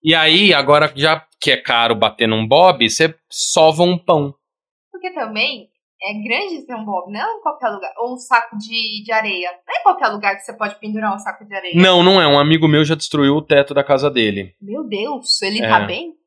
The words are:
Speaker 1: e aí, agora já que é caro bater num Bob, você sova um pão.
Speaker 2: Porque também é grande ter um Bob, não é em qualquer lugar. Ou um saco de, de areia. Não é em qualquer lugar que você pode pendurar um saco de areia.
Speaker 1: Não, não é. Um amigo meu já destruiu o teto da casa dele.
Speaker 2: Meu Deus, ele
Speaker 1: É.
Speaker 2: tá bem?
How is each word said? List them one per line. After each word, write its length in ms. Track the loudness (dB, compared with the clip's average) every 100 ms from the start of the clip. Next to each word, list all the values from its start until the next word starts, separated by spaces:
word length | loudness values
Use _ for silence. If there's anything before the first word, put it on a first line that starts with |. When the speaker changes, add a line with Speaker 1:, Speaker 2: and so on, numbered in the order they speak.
Speaker 1:
e 120 | 2 2
aí, 380 | 4 4 4
agora 380 | 2 4 4 2 0
já 300 | 0 0 _ _
que 100 | -2
é 60 | -2
caro 380 | 0 0 2 2
bater 320 | 0 0 0
num 200 | 0 2
Bob, 420 | 6 6 4 0
você 240 | 2 -2 -2 _
sova 540 | -8 -2 2 2 4
um 140 | 0 0
pão. 360 | 0 0 0 -10 _ _ _ _ _
Speaker 2:
Porque 200 | -12 -10
também 540 | -8 -8 -4 -6 -6 -16 _ _ _
é 120 | -12
grande 520 | -10 -6 -6 -6 -12 -12
ter 100 | -12
um 100 | -8
Bob, 260 | -8 -8
não 80 | -8
é 180 | -8 -6
em 40 |
qualquer 280 | -8 -6 -6
lugar. 220 | -6 -12 -8
Ou 160 | -10
um 40 | -10
saco 400 | 0 0 0 -12
de, 460 | -10 -8 -8 -10
de 80 | -4
areia. 380 | -4 -2 -6 -8 -12 -10
Não 80 | -2
é 40 |
em 40 |
qualquer 240 | 0 0 -4
lugar 260 | -2 -4 -6
que 60 |
você 120 | -12 -10
pode 220 | -10 -8
pendurar 340 | -10 -6 -6
um 60 | -6
saco 260 | -10 -14 -14
de 80 |
areia. 200 | -12 -4 2
Speaker 1:
Não, 260 | 4 6
não 180 | 6 4
é. 60 | 4
Um 120 | 4
amigo 280 | 4 4 4
meu 160 | 4 2
já 100 | -2
destruiu 400 | -2 0 2 2
o 60 |
teto 320 | 2 2 4
da 100 | -2
casa 260 | 2 2 2
dele. 440 | 0 0 -2 -10 _
Speaker 2:
Meu 260 | -12 -10 -8
Deus, 540 | -8 -8 -10 -6 -4
ele 200 | -4 -4
Speaker 1:
É. 60 | 0
Speaker 2:
tá 120 | 0
bem? 320 | 0 -8 -12 -18